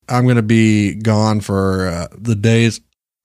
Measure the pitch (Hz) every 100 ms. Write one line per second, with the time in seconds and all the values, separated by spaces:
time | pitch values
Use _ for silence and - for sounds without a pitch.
0 | - 123 123 120 107 113 110 107 101 76
1 | 110 107 110 107 101 98 95 92 92 85
2 | 90 - 117 104 110 113 117 - _ _
3 | _ _